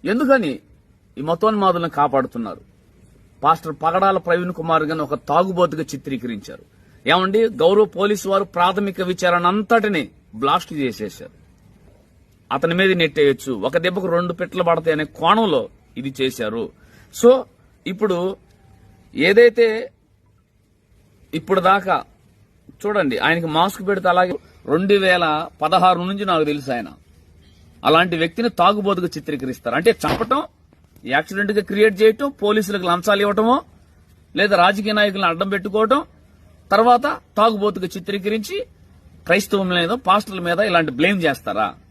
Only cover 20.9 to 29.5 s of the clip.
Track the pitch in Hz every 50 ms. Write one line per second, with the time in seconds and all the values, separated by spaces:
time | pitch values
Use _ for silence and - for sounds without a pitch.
20.9 | _ _ _ _ _ _ _ _ - 160 156 - 196 190 170 185 196 202 185 185
21.9 | 175 135 - _ _ _ _ _ _ _ _ _ _ _ _ - - _ - 202
22.9 | 208 208 180 135 120 - - 143 165 170 165 160 151 160 175 202 - - 190 185
23.9 | 202 185 180 185 175 180 185 180 - - _ - _ _ _ - 139 165 190 190
24.9 | 202 202 190 185 180 175 170 160 151 151 170 - _ _ 156 156 180 185 175 185
25.9 | 180 175 175 185 196 196 208 196 175 160 156 147 147 147 135 139 127 120 107 80
26.9 | - _ _ _ _ _ _ _ _ _ _ _ _ _ - - _ - - 131
27.9 | 151 160 180 180 170 165 160 170 - - 233 240 - - 175 185 208 208 196 196
28.9 | 196 180 180 170 - 156 147 - 147 131 139 131